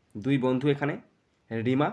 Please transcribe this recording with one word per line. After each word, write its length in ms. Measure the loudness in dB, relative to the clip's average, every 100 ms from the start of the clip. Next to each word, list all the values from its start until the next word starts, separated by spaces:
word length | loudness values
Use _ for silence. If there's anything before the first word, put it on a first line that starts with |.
| _
দুই 220 | -6 0 0
বন্ধু 280 | 2 2 0
এখানে 260 | 0 -2 -4 -12 _ _ _ -8
রিমা 380 | -2 0 2 0